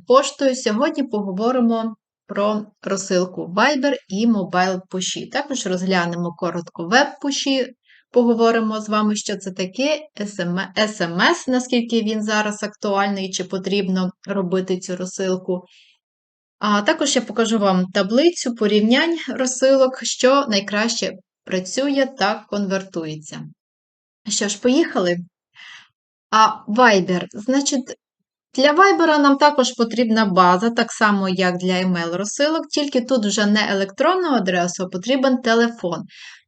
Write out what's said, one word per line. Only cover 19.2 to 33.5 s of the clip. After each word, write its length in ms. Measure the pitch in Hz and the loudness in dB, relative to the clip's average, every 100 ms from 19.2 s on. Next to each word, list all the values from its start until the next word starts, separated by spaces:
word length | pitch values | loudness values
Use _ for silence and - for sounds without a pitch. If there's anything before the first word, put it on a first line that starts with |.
| - | -6
розсилок, 720 | 233 254 - 262 269 254 262 | -4 -4 2 4 6 4 0
що 440 | 233 - 254 277 277 | -8 0 4 4 2
найкраще 640 | 196 202 208 233 - 190 - _ _ | -2 -2 -2 -2 -2 -6 -8 _ _
працює 600 | - 185 185 - 277 277 269 - | -6 -6 -4 -4 0 0 0 0
та 260 | 190 220 - | -2 -2 -4
конвертується. 880 | 202 196 190 190 175 156 156 - 156 151 - _ _ _ _ _ _ - | -4 -2 -4 -6 -8 -8 -10 -14 -16 -16 -20 _ _ _ _ _ _ -8
Що 200 | - 202 | -4 -4
ж, 120 | - | -2
поїхали. 560 | 247 277 330 240 180 175 175 _ _ _ - - - _ _ _ _ | 2 2 2 0 0 -2 -6 _ _ _ -20 -20 -20 _ _ _ _
А 180 | 214 220 - - | 4 4 2 -4
Viber. 580 | 214 247 196 175 180 180 | 4 6 6 2 -2 -4
Значить, 640 | 202 214 277 285 269 - - _ _ _ _ _ | -8 -2 0 0 -2 -4 -12 _ _ _ _ _
для 180 | - 285 | 2 4
Viber 460 | 302 392 339 320 302 | 6 6 6 4 4
нам 180 | 285 277 | 4 4
також 360 | 294 294 240 | 4 4 0
потрібна 520 | - 226 220 233 220 | 0 -2 0 0 2
база, 460 | 208 180 180 180 233 | 2 4 6 4 2
так 220 | 240 233 | 0 -2
само, 360 | - 220 202 190 | 0 2 2 0
як 280 | 185 180 180 | 0 0 0
для 160 | 185 | -2
email-розсилок, 960 | 185 185 175 170 175 208 - 294 320 311 | 0 0 -2 -2 -4 -6 -2 0 0 -2
тільки 300 | - 285 262 | -4 0 -2
тут 260 | 240 262 208 | 0 0 0
вже 200 | 196 | 0
не 240 | 208 | 2